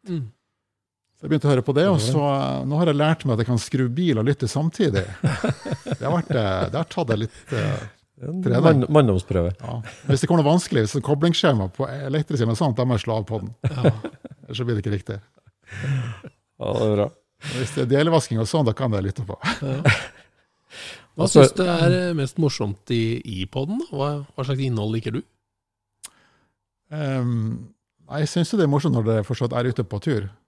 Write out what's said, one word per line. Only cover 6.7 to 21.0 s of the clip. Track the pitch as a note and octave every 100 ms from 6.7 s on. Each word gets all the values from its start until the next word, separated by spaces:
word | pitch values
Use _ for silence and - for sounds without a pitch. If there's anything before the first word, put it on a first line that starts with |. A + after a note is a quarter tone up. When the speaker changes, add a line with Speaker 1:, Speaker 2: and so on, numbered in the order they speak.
Speaker 2:
det | A#2
har | D#3+
tatt | - C#3+
det | G#2+
litt, | A2 - -
eh, | A#2+ G#2+ C3+ G#2+ _ _ _
Speaker 3:
En | C3 F3+ F#3
Speaker 2:
trening. | B2
Speaker 3:
mann-, | D#3+ D3+ B2 D3+
manndomsprøve. | B2+ F#2 - F#2+ E2+ F#2+
Speaker 2:
Ja. | A2+ A#2+ A2 - -
Hvis | C#3
det | -
kommer | E3+
noe | C#3+
vanskelig, | F3 - D3 G#2+
så | C#3+
koblingsskjema | B2 C#3+ E3 E3 E3+ A#2+ F#2+
på | - C3+
elektrisk | C3+ C#3 D3 D3 C#3+
eller | A2+
noe | A2
sånt, | D3+ A#2+
da | B2+
må |
jeg | A#2 -
slå | A2
av | G2
podden. | A2 G2 A#2 C3
Speaker 1:
Ja. | C#3 C3 - - - - - -
Speaker 2:
Ellers | -
så | B2
blir | A2
det | G2
ikke |
riktig. | G2+ - G#2+ - _ _ _ _ G2 C#3 C3+ A#2+ G#2 - _ _ _
Speaker 3:
Ja, | - A#2
det | A2
er |
bra. | G#2 G#2
Speaker 2:
Og | - _ _ D3 B2+
hvis | B2+
det | - B2+
er | C#3
delvasking | D#3+ E3 - A2
og | A2
sånn, | E3 B2+
da | G#2+
kan | C3
jeg | G#2 F#2+
lytte | - G2
på. | -
Speaker 1:
Ja. | F3+ A#3 C#3 C3+ - - - - _ _ _ _ _ - - -